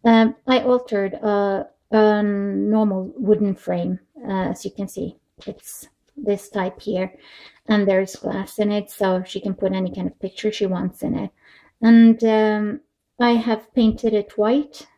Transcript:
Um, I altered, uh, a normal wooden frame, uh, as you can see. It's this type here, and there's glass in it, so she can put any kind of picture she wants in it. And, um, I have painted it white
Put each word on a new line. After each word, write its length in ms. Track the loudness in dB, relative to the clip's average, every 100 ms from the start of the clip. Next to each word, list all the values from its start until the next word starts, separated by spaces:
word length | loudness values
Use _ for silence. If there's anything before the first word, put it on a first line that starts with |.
Um, 320 | 4 4 4 0 -2
I 140 | 0
altered, 540 | 2 -2 -2 -4 -4 -4
uh, 420 | -2 0 0 -2 -6 _ _
a 320 | 2 4 4
normal 880 | 0 -2 -4 -2 0 2 2 -2 -6 -6
wooden 380 | 0 2 2
frame, 460 | -2 -6 -4 -4 -6 _ -18
uh, 260 | -8 -4 -4
as 140 | -6
you 60 | -10
can 180 | -10 -12
see. 280 | -8 -12 -12 _ _ -16
It's 420 | -16 -18 -20 -20 _ _ -2
this 320 | 0 0 -2
type 320 | -4 -4 -6
here, 320 | -6 -4 -4 -8 -20 -20 -20 _ -2
and 200 | 0 2
there's 300 | 2 0 -6
glass 420 | -8 -6 -8 -4
in 120 | -2
it, 200 | -2 -6
so 320 | -4 -2 -2
she 160 | -4 -8
can 140 | -8
put 180 | -4 -4
any 200 | -2 -4
kind 140 | -6 -10
of 140 | -8
picture 320 | -12 -6 -6
she 140 | -4 -4
wants 360 | -2 -6 -6
in 140 | -6 -6
it. 140 | -6 _ _ _ _ _
And, 420 | 6 8 8 6
um, 560 | 2 2 2 0 -4 -6 _ _ _ _
I 140 | 2
have 420 | 2 0 -4 -4
painted 400 | 2 2 2 -2
it 240 | -2 -4 -2
white 480 | 0 0 -2 -12 -20